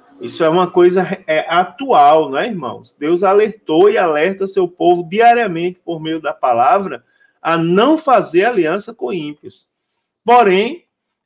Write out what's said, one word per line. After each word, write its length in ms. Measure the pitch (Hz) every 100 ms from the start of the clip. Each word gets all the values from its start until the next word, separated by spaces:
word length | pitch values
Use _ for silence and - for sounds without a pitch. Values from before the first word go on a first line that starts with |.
| _ _
Isso 240 | 120 -
é 40 | 160
uma 200 | 170 175
coisa, 380 | 185 175 185 175 190 -
é, 200 | 156 156
atual, 800 | 170 185 - 269 175 143 160 147
não 100 | 139
é, 80 | 226
irmãos? 460 | 190 123 98 -
Deus 300 | _ 147 175
alertou 680 | 190 202 214 - - 156 208
e 80 | 220
alerta 500 | 175 151 180 190 196
seu 220 | 196 175
povo 400 | - 170 175 165
diariamente 720 | 202 233 240 214 165 175 180
por 160 | - 165
meio 200 | 160 160
da 140 | 147
palavra 680 | - 131 117 135 196 185 123 _ _ _ _
a 160 | 151 165
não 400 | 165 185 254 311
fazer 480 | - 233 - 170
aliança 480 | 226 226 160 196 202
com 200 | 233 247
ímpios. 560 | 185 147 147 - - _ _ _ _ _ _
Porém, 600 | - 247 208 185 233 339 _ _ _ _